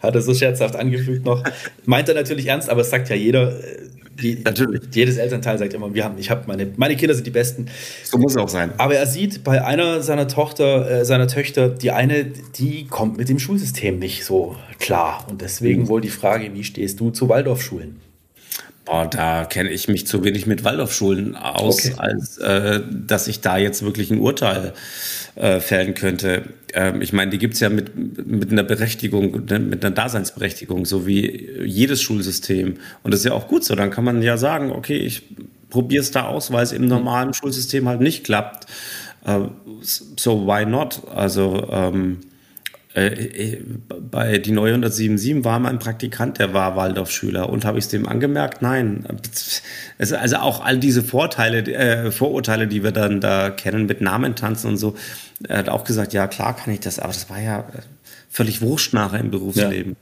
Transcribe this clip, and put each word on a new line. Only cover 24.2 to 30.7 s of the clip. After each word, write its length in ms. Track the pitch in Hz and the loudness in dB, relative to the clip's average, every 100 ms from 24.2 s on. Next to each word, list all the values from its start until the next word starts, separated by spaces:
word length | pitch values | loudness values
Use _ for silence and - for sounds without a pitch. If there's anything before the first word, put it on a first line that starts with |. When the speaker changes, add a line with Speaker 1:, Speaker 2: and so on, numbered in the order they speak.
| 107 147 113 95 92 - - - - - - - | 2 2 0 0 -4 -10 -14 -10 -8 -10 -12 -2
Speaker 2:
äh, 240 | 107 92 | 2 2
fällen 340 | - 95 95 | 2 2 2
könnte. 500 | 95 98 90 98 90 - - - | 0 -2 0 0 0 -2 -16 -8
Ähm, 280 | - 92 - | 0 0 0
ich 100 | - | 0
meine, 180 | 101 98 | 0 2
die 80 | 98 | 0
gibt's 220 | 110 113 | 0 2
ja 80 | 110 | 2
mit, 300 | 107 98 80 85 - - | 2 -2 -6 -8 -8 -2
mit 240 | 113 98 | -2 2
einer 140 | 107 | 2
Berechtigung, 800 | 98 104 113 - 113 101 98 98 - | 2 2 0 -2 0 2 2 0 0
ne, 140 | 101 | 0
mit 240 | 104 92 | 0 0
einer 100 | 95 | 0
Daseinsberechtigung, 920 | 95 120 113 95 - 101 - - | 0 0 -2 -4 -4 -6 -6 -6